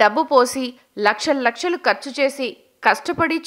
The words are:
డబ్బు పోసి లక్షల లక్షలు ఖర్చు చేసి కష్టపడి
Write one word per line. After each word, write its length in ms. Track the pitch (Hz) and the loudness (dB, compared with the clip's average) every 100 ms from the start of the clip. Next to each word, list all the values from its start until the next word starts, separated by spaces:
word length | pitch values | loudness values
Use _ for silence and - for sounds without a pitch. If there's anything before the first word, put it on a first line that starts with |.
డబ్బు 180 | 214 240 320 | 2 2 2
పోసి 340 | 277 247 269 247 247 _ - 208 | 4 2 -2 -8 -10 _ -2 0
లక్షల 340 | 220 320 277 240 | 0 -2 0 0
లక్షలు 300 | 240 349 349 247 | -2 -4 -2 -2
ఖర్చు 240 | 196 285 262 | -2 -6 -2
చేసి 280 | 277 269 247 - _ _ - | -2 -2 -8 -8 _ _ 0
కష్టపడి 500 | 202 - 285 330 320 | 0 -2 -2 -2 -2